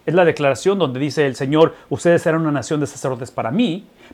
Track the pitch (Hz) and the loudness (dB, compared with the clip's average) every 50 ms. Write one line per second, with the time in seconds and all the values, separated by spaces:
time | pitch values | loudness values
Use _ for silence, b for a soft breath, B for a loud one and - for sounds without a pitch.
0 | b 160 151 185 180 165 127 - 147 139 131 - - 190 202 196 165 135 123 127 | b -2 2 4 4 4 2 2 0 0 0 0 0 0 0 2 0 -2 -2 -4
1 | 143 147 - 156 147 135 123 - 143 135 147 156 165 147 B B B B 147 127 | -4 -2 0 0 0 0 0 -4 -4 0 4 4 4 4 B B B B -8 0
2 | - 170 170 160 - 170 156 160 165 151 143 135 135 - 160 151 143 135 - - | 2 4 4 4 2 0 0 0 0 0 -2 -2 -2 -4 -2 -2 -2 -4 -6 -8
3 | - 135 131 117 127 113 - - 117 113 131 214 247 175 160 202 - - B B | -6 -6 -6 -6 -10 -10 -8 -6 -6 -2 0 0 0 0 -2 -6 -10 -16 B B
4 | B B | B B